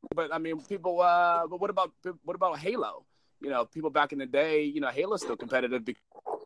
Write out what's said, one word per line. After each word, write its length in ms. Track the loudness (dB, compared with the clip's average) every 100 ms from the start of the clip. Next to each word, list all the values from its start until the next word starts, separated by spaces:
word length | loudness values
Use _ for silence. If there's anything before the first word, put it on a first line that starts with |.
| -6
but, 180 | -4 -2
I 60 | -4
mean, 220 | -4 -6
people, 380 | -8 -4 0 4
uh, 460 | 6 6 6 4 0
but 140 | -2
what 100 | -2
about, 220 | 0 -2 -4 -12 -8
what 120 | -8 0
about 220 | 0 0
Halo? 460 | -4 -2 -4 -6 -18 _ _ _
You 80 | -2
know, 140 | 0
people 260 | -2 -4 0
back 220 | 2 2
in 60 | -2
the 80 | 0
day, 360 | 2 4 2
you 160 | 2 0
know, 80 | -2
Halo's 340 | 0 0 -2
still 140 | -4 -6
competitive 480 | -2 0 2 -2
because 180 | -4 -8 _ -14 -10 -10